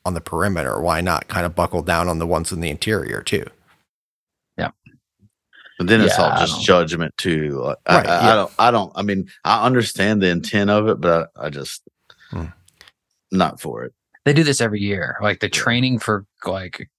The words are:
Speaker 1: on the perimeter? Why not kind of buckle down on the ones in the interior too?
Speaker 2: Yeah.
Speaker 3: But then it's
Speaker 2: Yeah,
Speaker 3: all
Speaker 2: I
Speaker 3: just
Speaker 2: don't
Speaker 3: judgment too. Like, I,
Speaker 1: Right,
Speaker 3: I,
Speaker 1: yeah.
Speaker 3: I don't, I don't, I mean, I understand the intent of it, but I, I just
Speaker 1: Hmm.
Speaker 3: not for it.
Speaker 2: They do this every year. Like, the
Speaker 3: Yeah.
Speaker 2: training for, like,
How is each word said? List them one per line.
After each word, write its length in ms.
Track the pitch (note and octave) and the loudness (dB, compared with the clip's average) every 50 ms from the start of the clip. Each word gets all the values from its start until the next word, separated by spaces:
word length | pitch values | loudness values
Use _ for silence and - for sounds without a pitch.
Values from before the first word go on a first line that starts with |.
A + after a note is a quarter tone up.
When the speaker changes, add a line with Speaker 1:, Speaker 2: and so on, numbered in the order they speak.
| _ | _
Speaker 1:
on 80 | - F2+ | -6 -6
the 80 | E2 | -6
perimeter? 580 | D#2+ - - E2 F2+ G2+ G2 E2+ D2+ B1+ G#1+ G#1 | -6 -6 -4 -2 -2 0 0 -2 -2 -2 -4 -2
Why 200 | D2 F2 - E2 | -2 0 0 0
not 260 | F2 F#2 E2+ D2 - - | 0 0 0 -2 -2 -4
kind 180 | - G2 F2 | -4 -4 -4
of 100 | E2+ E2 | -2 0
buckle 260 | - E2+ E2+ - F2 | 0 -2 0 0 -2
down 260 | D#2 E2 F2 E2 E2+ F2+ | 0 0 0 0 0 0
on 120 | E2+ E2 | -2 -2
the 80 | E2 E2+ | -2 0
ones 240 | F2 D#2+ E2 - | -2 -2 -2 -4
in 100 | - E2 | -6 -6
the 80 | E2+ E2 | -4 -6
interior 520 | D2 D#2+ - G#2+ A2 G2 D2+ - - - | -4 -4 -2 -2 -2 -2 -2 -4 -6 -8
too? 240 | - - - - - - - _ _ _ _ _ _ _ _ _ _ _ _ _ _ _ _ _ _ _ _ - | -4 -4 -4 -4 -4 -6 -12 _ _ _ _ _ _ _ _ _ _ _ _ _ _ _ _ _ _ _ _ -6
Speaker 2:
Yeah. 140 | - - - _ _ - _ _ _ _ _ _ _ _ _ _ _ _ _ - - - _ - | -6 -6 -6 _ _ -20 _ _ _ _ _ _ _ _ _ _ _ _ _ -20 -20 -20 _ -6
Speaker 3:
But 100 | F2+ F2 | 0 4
then 140 | A2 A2 | 4 4
it's 160 | G#2+ G2+ F#2 - | 6 4 4 4
Speaker 2:
Yeah, 80 | F2+ | 2
Speaker 3:
all 60 | D#2+ | 2
Speaker 2:
I 80 | E2 E2 | 2 2
Speaker 3:
just 160 | E2 - - - | 0 0 -2 -2
Speaker 2:
don't 60 | - | 2
Speaker 3:
judgment 520 | - F#2 F2+ E2+ D#2+ E2+ E2 E2 D2+ - - | 4 4 4 4 2 -2 -4 -4 -6 -6 -4
too. 440 | - F#2+ E2 D#2 D2+ D2+ C#2+ C2+ B1 | -2 -2 -2 0 -2 -4 -4 -4 -4
Like, 140 | C#2 C#2+ - _ | -6 -6 -6 _
I, 100 | - F2+ F2 | 2 2 2
Speaker 1:
Right, 100 | - - | 2 2
Speaker 3:
I, 40 | E2+ E2+ D#2+ G#2 | 0 2 4 4
Speaker 1:
yeah. 40 | |
Speaker 3:
I 40 | A2+ | 4
don't, 160 | G#2+ F#2+ - - - | 4 2 -2 0 2
I 120 | A2 A#2+ | 4 4
don't, 200 | A#2+ A2+ G2 E2+ - | 4 2 0 -2 -6
I 60 | E2+ | -6
mean, 280 | G2 G#2 G2+ F#2+ F#2 - - - - | -4 -2 -2 -2 -4 -6 -10 -6 0
I 220 | - G#2+ A2+ G#2+ | 2 2 4 4
understand 560 | B2 B2+ B2 A2+ G#2 - - F#2+ G2+ A2 G#2 | 4 4 2 2 0 -2 -2 0 2 2 2
the 80 | F#2+ F2+ | 2 2
intent 400 | F2 F2 E2 - - G#2+ G2+ G2 | 2 0 -2 -2 0 0 2 2
of 180 | G#2 G#2+ G#2+ G#2+ | 2 2 2 2
it, 140 | F2 - | 0 2
but 300 | - F2 E2+ E2 D#2+ - _ | 2 2 2 2 0 -2 _
I, 120 | - A#1 D#2 | -10 -10 -10
I 20 | |
just 320 | D2 C#2+ C#2 - - - - - _ _ _ _ - _ - - | -8 -10 -10 -12 -12 -14 -18 -20 _ _ _ _ -20 _ -18 -12
Speaker 1:
Hmm. 160 | - G2 E2 E2 - _ _ _ _ _ - - _ _ _ _ _ _ _ _ | -10 -10 -10 -10 -12 _ _ _ _ _ -20 -20 _ _ _ _ _ _ _ _
Speaker 3:
not 280 | - F#2+ F2 D#2 D2 - | 0 0 0 0 0 -6
for 240 | - D2+ B1 A1 A#1+ | -10 -10 -10 -10 -10
it. 80 | - - _ _ _ _ _ _ | -12 -16 _ _ _ _ _ _
Speaker 2:
They 80 | C#3+ C#3+ | 4 4
do 100 | D3+ E3 | 4 4
this 180 | D3 C#3 - | 4 2 2
every 180 | A#2+ A2+ G#2 G#2 | 0 0 0 -2
year. 360 | G2+ G2+ G2+ F#2+ D#2+ - - - | -2 -2 -2 -2 -4 -6 -6 -4
Like, 180 | G#2 G#2 G2+ - | -2 -2 -2 -2
the 80 | - - | -2 -2
Speaker 3:
Yeah. 40 | |
Speaker 2:
training 480 | - - - B2+ A#2 A#2+ B2+ C3 B2+ A2+ | -2 -2 0 0 2 2 2 2 0 0
for, 260 | - - G#2+ G2+ G2 - _ _ - | 0 0 -2 -2 -4 -8 _ _ -8
like, 440 | F#2 F#2 F#2+ F#2 F2 - - - - _ | -6 -6 -6 -6 -10 -12 -14 -16 -18 _